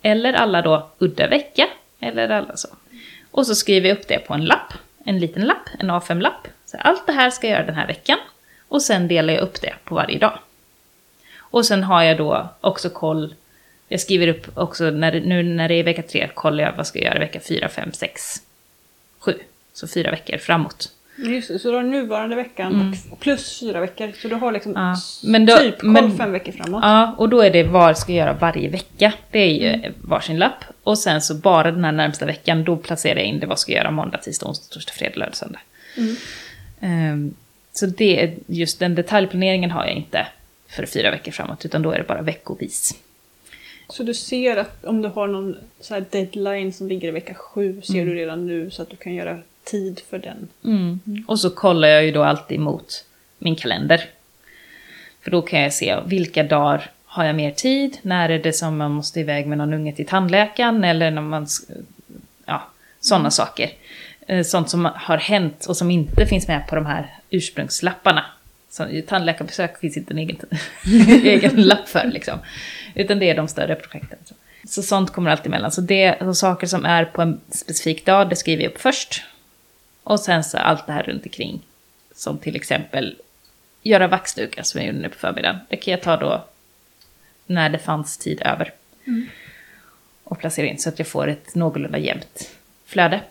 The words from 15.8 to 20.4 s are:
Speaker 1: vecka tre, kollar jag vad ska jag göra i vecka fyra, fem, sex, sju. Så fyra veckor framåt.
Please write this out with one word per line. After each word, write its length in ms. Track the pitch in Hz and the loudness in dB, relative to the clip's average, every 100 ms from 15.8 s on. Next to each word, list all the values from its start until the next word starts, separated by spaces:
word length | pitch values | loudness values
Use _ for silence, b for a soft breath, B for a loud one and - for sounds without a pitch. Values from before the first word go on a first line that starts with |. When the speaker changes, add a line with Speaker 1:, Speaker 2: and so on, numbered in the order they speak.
Speaker 1:
vecka 180 | 170 170 | 2 -2
tre, 260 | 160 - - | -4 -4 -4
kollar 300 | - 156 151 | -2 -2 0
jag 100 | 151 - | -2 -2
vad 100 | 156 | -8
ska 120 | - | -2
jag 60 | - | 0
göra 100 | - | 0
i 40 | |
vecka 200 | 156 - | -2 -8
fyra, 300 | - - - | -6 -4 -4
fem, 220 | - - | -6 -10
sex, 480 | - - - - - _ _ _ _ _ _ _ _ | -8 -10 -10 -12 -12 _ _ _ _ _ _ _ _
sju. 140 | - 185 - _ _ | -6 -6 -10 _ _
Så 140 | - 160 | -16 -8
fyra 240 | 175 160 | -4 -2
veckor 260 | 160 - | -4 -6
framåt. 540 | - | -8